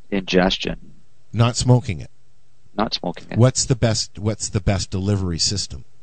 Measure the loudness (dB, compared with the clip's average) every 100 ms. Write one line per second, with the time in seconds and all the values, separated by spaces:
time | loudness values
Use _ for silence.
0 | -4 -4 2 4 4 2 0 -2 -10 -16
1 | -16 -16 -4 2 2 4 6 4 4 -6
2 | -8 -14 -16 -16 -16 -16 -8 -2 -2 0
3 | -4 -6 -2 4 6 4 0 2 2 2
4 | -2 -4 -4 -2 -2 0 2 2 0 -2
5 | 0 0 0 0 0 -2 -6 -10 -12 -14